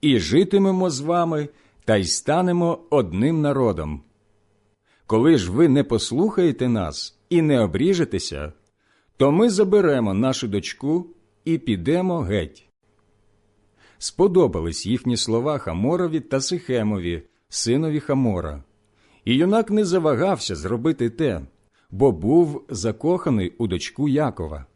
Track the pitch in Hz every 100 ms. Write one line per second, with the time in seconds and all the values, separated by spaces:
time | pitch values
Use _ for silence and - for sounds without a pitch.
0 | 151 123 78 143 190 196 196 185 185 135
1 | 147 175 170 156 147 _ _ _ - 107
2 | 90 - - 156 185 175 170 165 - 147
3 | 98 90 131 165 147 135 120 80 76 73
4 | _ _ _ _ _ _ _ _ _ _
5 | _ 110 139 156 90 104 165 135 139 113
6 | - 123 208 208 175 - 127 113 82 76
7 | - _ _ 175 156 135 151 - 156 185
8 | 156 98 - 73 76 - _ _ _ _
9 | _ _ 139 156 240 190 202 208 180 139
10 | 110 95 131 131 117 101 - - 139 165
11 | 170 - _ _ - 165 165 98 85 170
12 | 185 170 92 101 78 - _ _ _ _
13 | _ _ _ _ _ _ _ _ _ _
14 | - - 190 180 139 85 82 80 95 120
15 | - 120 - 113 135 147 - 82 117 175
16 | 175 156 - 135 131 180 - 123 107 101
17 | 87 85 - _ _ - 113 127 160 151
18 | 147 139 123 92 78 73 69 _ _ _
19 | _ _ - 127 180 214 220 214 196 180
20 | 156 120 180 160 - 85 87 117 139 -
21 | 117 - 151 87 67 _ _ _ _ 95
22 | 135 92 98 156 170 143 - 113 107 104
23 | 156 180 165 117 92 - 117 90 - -
24 | 147 139 147 - 80 73 69